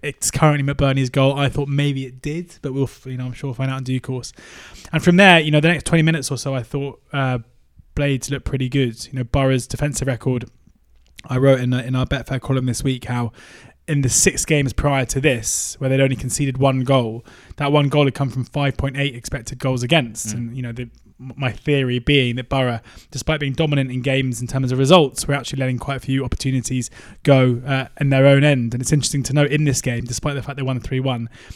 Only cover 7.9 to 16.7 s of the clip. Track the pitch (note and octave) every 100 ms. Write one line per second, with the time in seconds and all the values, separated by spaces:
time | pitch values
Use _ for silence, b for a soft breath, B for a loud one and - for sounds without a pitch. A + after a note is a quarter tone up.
7.9 | - C#3+ C3 - C#3 - C3 B2+ C#3 B2
8.9 | A2+ - C3 B2 C#3+ C3+ C3 - - D3
9.9 | - C3+ B2 C3 B2 A#2+ _ _ _ _
10.9 | _ _ - - B2+ C3+ C3 B2 B2+ B2+
11.9 | B2+ C3 C#3 C3+ C3+ - C3 B2+ A#2 C#3
12.9 | C3 - A#2+ A#2+ B B B B _ -
13.9 | C#3+ B2+ - - - - D3+ C3+ - D3
14.9 | C#3 A#2+ C3+ D3 A#2+ - - - - C3
15.9 | C3+ C3+ B2 B2 - C#3 B2+ C3+